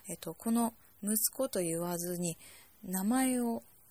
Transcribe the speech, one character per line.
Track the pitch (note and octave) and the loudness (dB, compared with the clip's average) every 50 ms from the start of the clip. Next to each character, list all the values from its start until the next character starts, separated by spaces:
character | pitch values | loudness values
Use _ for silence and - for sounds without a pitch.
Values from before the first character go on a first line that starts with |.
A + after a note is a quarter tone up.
| - - | -12 -12
え | E3+ | -12
ー | - | -10
と、 | - E3 D#3+ | -8 -10 -10
こ | - - A#3 | -6 -2 0
の | A3+ A#3 A#3 A3+ - - - - - - | 2 2 2 0 -2 -6 -20 -20 -14 -6
息 | G3+ G3+ A3 G#3+ - - | -2 0 0 2 2 0
子 | - - C4 C4+ | 0 0 -2 0
と | - G3 | 2 0
言 | F3 E3 E3 E3 | 0 0 0 0
わ | F3 F3 F3 E3+ | 0 0 -2 -2
ず | F3 F3 F3+ F3 | -2 -2 -2 0
に、 | F3 E3+ E3 - - - - - - - - - - | 0 -2 -2 -4 -8 -20 -20 -20 -20 -20 -20 -14 -8
名 | F#3 F#3 F#3 F#3+ | -4 -2 0 2
前 | G#3 B3 C4 C4 C4 B3+ B3 | 2 4 4 4 4 2 2
を、 | A#3+ A#3 A#3 A#3 - - - - - - | 0 0 -2 -4 -6 -10 -20 -20 -20 -12